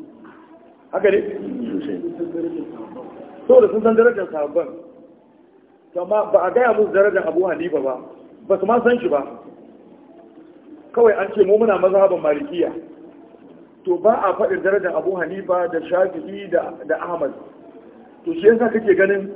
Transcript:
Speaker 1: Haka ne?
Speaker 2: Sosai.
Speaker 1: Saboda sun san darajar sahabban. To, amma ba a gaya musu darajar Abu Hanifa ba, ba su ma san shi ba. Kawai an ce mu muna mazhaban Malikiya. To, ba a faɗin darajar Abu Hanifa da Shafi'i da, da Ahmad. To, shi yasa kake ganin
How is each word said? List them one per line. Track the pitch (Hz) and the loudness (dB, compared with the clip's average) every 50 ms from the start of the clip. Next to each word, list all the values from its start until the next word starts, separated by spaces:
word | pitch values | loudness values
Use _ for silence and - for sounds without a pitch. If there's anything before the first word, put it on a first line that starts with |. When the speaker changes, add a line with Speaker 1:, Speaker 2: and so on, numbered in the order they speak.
| - - - - - - - - - - - - - - _ _ _ _ | -20 -20 -20 -20 -20 -20 -20 -20 -20 -20 -20 -20 -20 -20 _ _ _ _
Speaker 1:
Haka | - 190 196 202 | -4 0 2 2
ne? | 190 - - - - - - - 127 123 120 - | 2 2 0 -4 -6 -10 -10 -10 -8 -8 -8 -6
Speaker 2:
Sosai. | - - - - 92 - - - - - 170 - 165 165 170 160 160 156 139 - - 113 110 - - - - - - - - - - - - - | -6 -6 -6 -6 -8 -8 -8 -8 -8 -8 -8 -8 -6 -6 -6 -6 -8 -8 -10 -12 -14 -16 -16 -16 -16 -16 -18 -18 -18 -18 -20 -20 -20 -6 0 4
Speaker 1:
Saboda | 254 254 214 190 | 6 6 6 6
sun | - 220 214 | 2 0 0
san | 226 220 | 2 4
darajar | 220 233 240 - 202 185 160 | 4 4 4 2 0 -4 -6
sahabban. | 160 151 147 143 147 170 160 - - - - - - - - - - _ _ _ _ _ _ _ _ _ _ _ _ _ _ _ - | -6 -6 -6 -4 -2 -4 -4 -4 -8 -16 -20 -20 -20 -20 -20 -20 -20 _ _ _ _ _ _ _ _ _ _ _ _ _ _ _ -10
To, | 180 | -8
amma | 180 185 208 214 202 - | -4 0 0 0 2 4
ba | 208 185 175 185 | 2 2 2 2
a | |
gaya | - 240 254 240 214 | 2 2 2 2 2
musu | 214 214 180 160 | 2 0 2 2
darajar | 190 202 208 175 190 170 160 | 2 2 4 2 0 -2 0
Abu | 156 175 190 | 0 -2 0
Hanifa | 185 156 151 170 175 151 143 131 | 0 -2 -4 -4 -4 -4 -2 -2
ba, | 131 127 127 - - - - - - - - - - | -4 -6 -8 -10 -16 -20 -20 -20 -20 -20 -16 -4 -2
ba | 190 185 | -2 0
su | 190 | 2
ma | 196 233 240 233 | 0 0 2 2
san | 240 247 240 | 2 2 2
shi | - - | 0 0
ba. | 147 139 139 - - - - - - - - - - - - - - - - - - - - - - - - - - - - - - - - - - | -2 -2 -2 -6 -10 -16 -18 -20 -20 -20 -20 -20 -20 -20 -20 -20 -20 -20 -20 -20 -20 -20 -20 -20 -20 -20 -20 -20 -20 -20 -20 -20 -20 -20 -20 -6 0
Kawai | 240 233 220 196 185 | 4 6 6 6 4
an | 196 196 - | 0 -2 2
ce | 214 190 | 2 4
mu | 185 208 214 | 6 6 4
muna | 226 220 196 175 | 4 4 2 2
mazhaban | 180 190 190 196 196 190 180 165 | 2 2 4 4 4 4 4 2
Malikiya. | 160 151 147 143 143 - 175 170 160 - - - - - - - - - - - - - - - - - - - - - _ _ - | 0 0 0 0 -2 -6 -4 -4 -4 -4 -4 -8 -14 -16 -20 -20 -20 -20 -20 -20 -20 -20 -20 -20 -20 -20 -20 -20 -20 -20 _ _ -4
To, | 180 175 170 | -2 -2 2
ba | 180 214 226 175 190 190 | 2 2 2 2 0 -2
a | 180 | -2
faɗin | 190 190 175 190 170 - | 0 -2 -2 -2 -2 -2
darajar | 190 196 202 180 180 165 | 0 0 0 -2 -2 -2
Abu | 156 151 175 190 | -2 -2 -4 -4
Hanifa | 180 165 156 185 196 185 170 180 180 175 165 | -4 -4 -6 -6 -8 -4 -2 -2 -2 -2 -2
da | 165 160 156 156 | -4 -6 -4 -2
Shafi'i | 175 175 190 185 180 165 151 180 196 202 202 180 | 0 0 0 0 -2 -6 -12 -12 -12 -14 -6 -4
da, | 170 160 - - - - - 147 | -2 -2 -2 -4 -8 -12 -8 -6
da | 156 160 | -6 -6
Ahmad. | - 175 175 156 147 123 113 - - - - - - - - - - - - - - - - - - | -6 -6 -6 -6 -6 -6 -8 -10 -18 -20 -20 -20 -20 -20 -20 -20 -20 -20 -20 -20 -20 -20 -20 -12 -10
To, | 175 160 | -8 -6
shi | 165 185 214 | 2 4 4
yasa | 233 220 240 220 | 6 6 4 0
kake | 214 220 220 208 180 | 0 0 2 2 2
ganin | 160 196 196 202 196 196 - - | 4 2 2 0 -2 -4 -8 -12